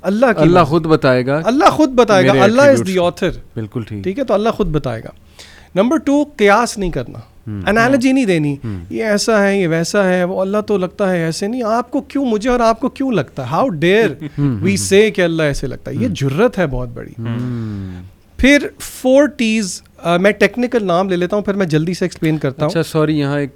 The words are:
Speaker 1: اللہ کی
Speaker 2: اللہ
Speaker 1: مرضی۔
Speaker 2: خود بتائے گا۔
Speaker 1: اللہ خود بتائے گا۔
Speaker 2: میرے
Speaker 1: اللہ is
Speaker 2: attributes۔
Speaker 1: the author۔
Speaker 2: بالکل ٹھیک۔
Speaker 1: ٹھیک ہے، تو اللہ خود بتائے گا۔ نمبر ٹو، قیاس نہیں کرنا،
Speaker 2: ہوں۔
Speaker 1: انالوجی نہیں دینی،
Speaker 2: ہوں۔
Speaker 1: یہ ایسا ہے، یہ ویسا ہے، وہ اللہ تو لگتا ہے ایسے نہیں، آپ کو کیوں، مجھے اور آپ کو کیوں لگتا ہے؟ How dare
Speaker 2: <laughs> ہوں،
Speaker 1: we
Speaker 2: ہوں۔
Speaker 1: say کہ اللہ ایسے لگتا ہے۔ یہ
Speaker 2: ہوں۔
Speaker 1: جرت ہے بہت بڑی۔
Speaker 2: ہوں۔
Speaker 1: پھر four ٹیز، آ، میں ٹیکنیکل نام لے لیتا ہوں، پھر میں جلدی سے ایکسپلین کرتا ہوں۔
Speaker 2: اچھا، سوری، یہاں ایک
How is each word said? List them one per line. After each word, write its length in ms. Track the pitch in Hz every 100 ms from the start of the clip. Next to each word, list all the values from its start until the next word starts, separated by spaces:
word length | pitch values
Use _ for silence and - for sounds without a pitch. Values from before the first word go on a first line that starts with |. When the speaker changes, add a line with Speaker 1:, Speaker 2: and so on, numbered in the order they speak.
Speaker 1:
اللہ 240 | 180 208 254
کی 160 | 190
Speaker 2:
اللہ 180 | 156 180
Speaker 1:
مرضی۔ 100 | 156
Speaker 2:
خود 160 | 165 160
بتائے 400 | 156 139 127 127
گا۔ 160 | 143 165
Speaker 1:
اللہ 200 | 254 359
خود 240 | - 302
بتائے 380 | 247 226 202 -
گا۔ 60 |
Speaker 2:
میرے 100 | -
Speaker 1:
اللہ 180 | - 233
is 80 | 285
Speaker 2:
attributes۔ 320 | 262 190 185
Speaker 1:
the 100 | 175
author۔ 280 | 175 185 127 - -
Speaker 2:
بالکل 260 | 107 - 110
ٹھیک۔ 160 | 104
Speaker 1:
ٹھیک 160 | 101 196
ہے، 40 |
تو 100 | 262
اللہ 160 | 202 220
خود 180 | - 190
بتائے 340 | 156 135 113
گا۔ 60 | - - - - - - - 180
نمبر 220 | 226 311
ٹو، 260 | - 277 294 -
قیاس 400 | 202 202 233 -
نہیں 140 | 185
کرنا، 280 | 143 123 -
Speaker 2:
ہوں۔ 420 | - - - 104 92
Speaker 1:
انالوجی 440 | 214 233 269 262
نہیں 140 | 262 240
دینی، 300 | 170 147 139
Speaker 2:
ہوں۔ 160 | 117 98 87
Speaker 1:
یہ 140 | 220
ایسا 400 | 220 202 202 220
ہے، 180 | 202 196
یہ 60 | 180
ویسا 420 | 165 170 208 190
ہے، 140 | 180
وہ 180 | 180 190
اللہ 160 | 190 208 208
تو 100 | 208
لگتا 340 | 180 - 196
ہے 120 | 185
ایسے 240 | 165 160 202
نہیں، 160 | 254
آپ 280 | 226 226 240
کو 100 | 285
کیوں، 240 | - 277 277
مجھے 240 | 214 233
اور 100 | 247
آپ 200 | 226 226
کو 100 | 254
کیوں 220 | - 269
لگتا 400 | 214 131 - 127
ہے؟ 40 | 160
How 80 |
dare 480 | 262 165 165 202 220 131
Speaker 2:
<laughs> 160 | 151 -
ہوں، 180 | 143 113
Speaker 1:
we 140 | 135
Speaker 2:
ہوں۔ 260 | 196 92 190
Speaker 1:
say 180 | 214 208
کہ 60 |
اللہ 220 | 170 165
ایسے 240 | 151 139 135
لگتا 240 | 120 -
ہے۔ 40 | 131
یہ 120 | 233
Speaker 2:
ہوں۔ 80 | 185
Speaker 1:
جرت 420 | 139 139 240 202
ہے 100 | 165
بہت 220 | 127 123
بڑی۔ 220 | 117 117 -
Speaker 2:
ہوں۔ 800 | 117 120 123 120 110 104 95 90 92 - _ -
Speaker 1:
پھر 300 | 247 285 302 -
four 460 | - - 254 262 285
ٹیز، 560 | 294 226 220 196 - - _
آ، 200 | 165 175
میں 140 | 196
ٹیکنیکل 540 | 208 202 202 240 240 202
نام 240 | 170 196
لے 60 | 180
لیتا 200 | 175 208
ہوں، 80 |
پھر 100 | 202
میں 120 | 196 185
جلدی 280 | 151 160
سے 120 | 175 180
ایکسپلین 320 | - 160 156
کرتا 240 | 143 127
ہوں۔ 80 | 151
Speaker 2:
اچھا، 140 | 165
سوری، 360 | 160 160 151 156
یہاں 200 | 139 143
ایک 100 | 143